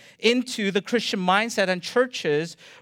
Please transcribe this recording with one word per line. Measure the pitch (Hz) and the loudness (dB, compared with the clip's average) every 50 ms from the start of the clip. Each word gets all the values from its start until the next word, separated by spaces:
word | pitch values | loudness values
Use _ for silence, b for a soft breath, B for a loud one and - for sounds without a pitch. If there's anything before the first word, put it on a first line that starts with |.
| B B B B | B B B B
into | B 220 240 254 240 - - - 214 196 | B 2 2 2 0 -2 -4 -4 -2 0
the | 185 202 | 0 -2
Christian | 190 - - 233 214 - - 208 | -2 0 -2 -2 0 -2 -4 -2
mindset | 185 180 185 202 220 233 220 - 196 180 | 2 2 2 2 2 0 0 0 0 0
and | 185 180 - | 0 -2 -4
churches | - - 247 254 254 254 - - 170 147 147 165 170 - - B B B B | -2 0 0 0 0 -2 -4 -2 0 0 0 0 -4 -8 -16 B B B B